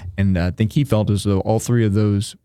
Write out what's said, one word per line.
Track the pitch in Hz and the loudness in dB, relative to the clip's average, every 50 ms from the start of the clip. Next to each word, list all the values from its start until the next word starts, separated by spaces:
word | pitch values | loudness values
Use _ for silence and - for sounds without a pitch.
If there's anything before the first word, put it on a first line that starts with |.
| - 90 - | -14 -8 -4
And | 98 98 98 92 87 | -2 0 2 2 2
I | 87 90 | 0 0
think | - - 110 101 | 0 -2 -2 0
he | - 151 143 | 0 0 0
felt | - 113 107 104 98 | 2 0 0 2 0
as | 104 95 - | 0 0 0
though | 104 98 95 | 0 0 0
all | - 104 110 113 | 0 0 -2 -2
three | - - 120 117 113 | 0 0 0 2 2
of | 107 98 | 2 2
those | 107 107 104 101 101 - - - - | 2 2 2 0 0 -2 -6 -10 -10